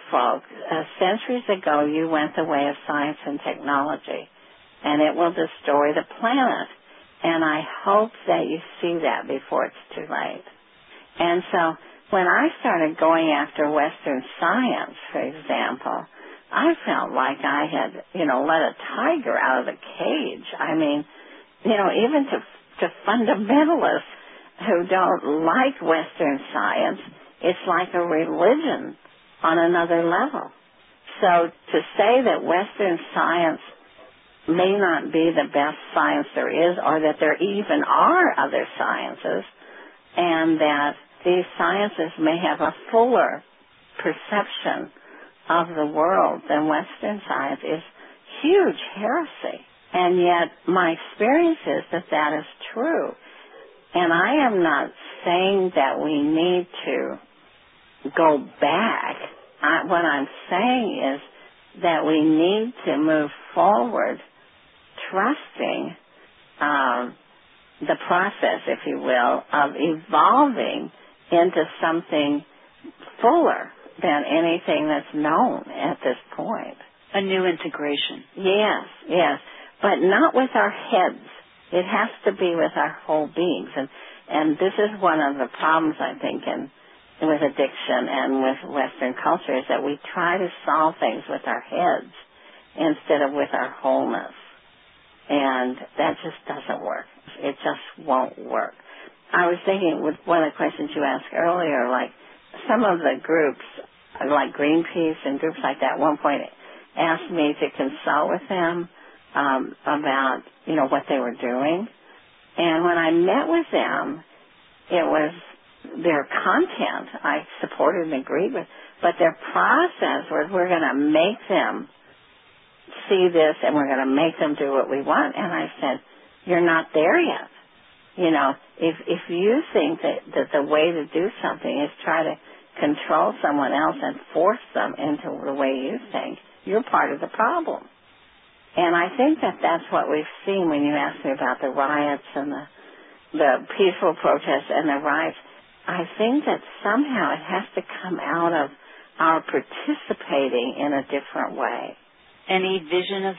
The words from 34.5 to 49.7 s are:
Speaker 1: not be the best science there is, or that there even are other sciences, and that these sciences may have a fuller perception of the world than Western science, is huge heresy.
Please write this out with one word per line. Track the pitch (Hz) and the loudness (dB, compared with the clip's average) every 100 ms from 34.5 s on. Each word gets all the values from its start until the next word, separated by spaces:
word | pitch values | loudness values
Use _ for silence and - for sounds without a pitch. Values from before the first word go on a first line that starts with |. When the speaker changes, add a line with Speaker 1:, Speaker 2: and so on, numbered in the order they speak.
| 170 185 | 2 4
Speaker 1:
not | 202 190 156 139 | 4 2 0 0
be | 160 165 | 2 2
the | 160 139 | 2 0
best | 143 143 - - | 0 0 -2 -4
science | - 151 147 143 | 0 2 0 -2
there | - 127 | -4 -2
is, | 143 170 180 | 2 2 2
or | - 156 | 0 2
that | 156 151 | 2 2
there | 156 147 | 0 2
even | 180 202 202 151 143 | 0 -2 -2 -2 2
are | 139 190 349 339 - | 4 6 6 4 2
other | 139 131 127 - | -2 -2 -4 -6
sciences, | 139 123 127 120 - - - _ - - - - _ - | -4 -4 -6 -8 -6 -6 -6 _ -20 -20 -20 -20 _ -2
and | 175 160 160 156 | 0 2 2 4
that | 151 147 147 - - - | 4 2 0 -2 -16 -4
these | 180 180 180 - | 2 2 0 -2
sciences | 170 185 208 - 165 - | 0 0 -2 -2 -6 0
may | 156 170 | 0 2
have | 180 147 | 0 0
a | 156 - - | -2 -4 0
fuller | 226 233 226 147 - - _ _ _ _ - | 4 4 4 2 0 -12 _ _ _ _ -6
perception | 180 151 - 208 196 - 165 - - - - - - _ - | -6 -6 -4 -4 -4 -6 -4 -4 -8 -16 -20 -20 -20 _ 0
of | 165 170 160 | 0 0 -2
the | 151 | -2
world | 156 165 190 156 151 - | 2 2 4 2 0 -2
than | 147 156 | 0 2
Western | 156 190 - 214 208 - | 0 -4 -8 -6 -6 -4
science, | 135 139 - | -4 -4 -6
is | - 156 - - - - - - | -4 -6 -8 -20 -20 -20 -20 -4
huge | 294 403 320 175 - 202 | 4 4 4 0 -8 -6
heresy. | 214 294 311 - - - - | -2 -2 -4 -8 -10 -10 -16